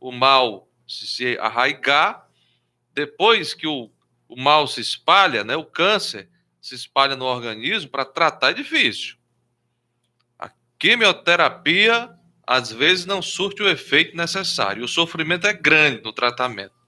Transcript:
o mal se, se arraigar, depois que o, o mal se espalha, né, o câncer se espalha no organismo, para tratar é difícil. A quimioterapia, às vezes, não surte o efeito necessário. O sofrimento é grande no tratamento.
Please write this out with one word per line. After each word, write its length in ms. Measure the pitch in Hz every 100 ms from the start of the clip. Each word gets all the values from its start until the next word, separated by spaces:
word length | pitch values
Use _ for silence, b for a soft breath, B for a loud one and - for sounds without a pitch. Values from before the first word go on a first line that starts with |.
o 100 | 127
mal 560 | 123 131 135 123 101 - _
se, 220 | - - -
se 320 | - 123 120
arraigar, 920 | 110 113 131 143 - 143 180 233 _ _ _ _ _ _ _
depois 640 | - 147 - 202 226 156
que 140 | - 156
o, 200 | 143 113 _ _ _ -
o 60 |
mal 320 | 123 135 151 139
se 140 | -
espalha, 640 | 113 - - 185 190 117
né, 100 | 104
o 100 | 147
câncer 640 | 151 - 180 208 - 107 95 _ _ _
se 140 | -
espalha 400 | 127 - - 139
no 100 | 131
organismo, 640 | 131 123 120 110 127 214 147
para 160 | 135
tratar 460 | 131 - 165 - 131
é 40 |
difícil. 600 | 185 285 311 139 - - - _ _ _ _ _ _ _ _ _ _ _ -
A 140 | - _ _ -
quimioterapia, 1400 | 185 233 214 - - 170 147 - 143 175 214 233 240 - _ _
às 280 | - 127 113
vezes, 340 | 113 151 180 175
não 160 | 196
surte 400 | - - 190 196
o 60 | 202
efeito 480 | 160 - 147 165 165
necessário. 680 | 170 185 180 - 101 101
O 60 | 120
sofrimento 580 | - 165 160 160 175 202
é 60 |
grande 500 | 208 - 156 151 113
no 100 | 110
tratamento. 640 | - 120 120 127 104 98 _